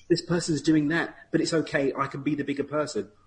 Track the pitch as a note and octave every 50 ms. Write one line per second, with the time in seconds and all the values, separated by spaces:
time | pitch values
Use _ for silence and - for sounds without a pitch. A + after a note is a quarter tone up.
0 | - - F3 D#3 - - E3+ F3 E3 - D#3+ C#3 C#3 - D#3 D#3 D3+ C#3+ E3 E3+
1 | D3 - - - - - - E3 D#3+ - E3+ D#3+ D3 - - D3+ C#3 C3+ - -
2 | C#3 C3+ - D3 C3+ D3 D3+ D3 C#3+ C#3 C#3+ C#3 C3+ - D3 D3+ D3+ C#3+ - G#2
3 | G2 - - _ _